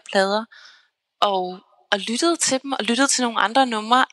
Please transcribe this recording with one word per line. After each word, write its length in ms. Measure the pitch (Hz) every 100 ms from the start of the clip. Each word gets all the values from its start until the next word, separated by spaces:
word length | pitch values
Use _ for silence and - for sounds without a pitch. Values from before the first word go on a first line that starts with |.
| -
plader, 340 | 202 196 208 226 - - - _ _ _ -
og, 380 | 208 190 180 185 - _ -
og 80 | 202
lyttede 360 | 190 233 339 330
til 240 | - 262
dem, 80 | 277
og 120 | 269
lyttede 240 | 214 240 269
til 160 | -
nogle 160 | 240 220
andre 260 | 196 254 262
numre 400 | 220 220 247 -